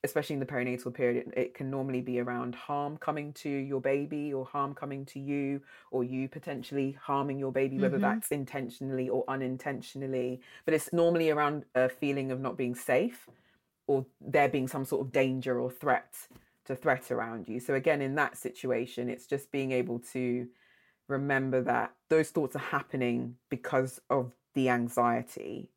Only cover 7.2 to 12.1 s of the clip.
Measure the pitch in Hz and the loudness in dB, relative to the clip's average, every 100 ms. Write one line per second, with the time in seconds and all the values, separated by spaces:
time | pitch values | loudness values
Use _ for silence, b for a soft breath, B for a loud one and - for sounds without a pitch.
7.2 | 139 139 135 131 135 135 - - - - | 0 -2 0 2 0 2 2 4 2 2
8.2 | - 147 135 143 123 - 135 131 127 127 | -2 -4 -4 -6 -8 -8 -4 -2 0 0
9.2 | 113 135 131 131 147 135 - 135 135 131 | 0 -2 -2 -4 -6 -6 -8 -8 -4 -2
10.2 | 123 127 B B - 156 - 170 170 170 | -2 -4 B B 0 0 2 4 6 6
11.2 | 160 151 147 151 - 127 127 - 143 | 4 4 2 0 -2 4 4 2 0